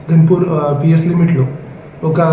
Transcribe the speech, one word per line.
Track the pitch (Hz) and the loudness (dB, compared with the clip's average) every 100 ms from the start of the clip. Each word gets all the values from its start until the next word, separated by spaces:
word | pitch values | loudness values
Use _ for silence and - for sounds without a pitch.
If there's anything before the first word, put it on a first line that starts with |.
| - | 0
గన్పూర్, | 160 165 175 175 | 2 4 2 0
ఆ, | 156 143 143 | -2 -2 0
పిఎస్ | 160 165 170 | 2 2 2
లిమిట్లో | 170 165 131 131 - - - - - | 0 2 0 -2 -4 -14 -18 -20 -8
ఒక | 160 - 160 | -4 0 2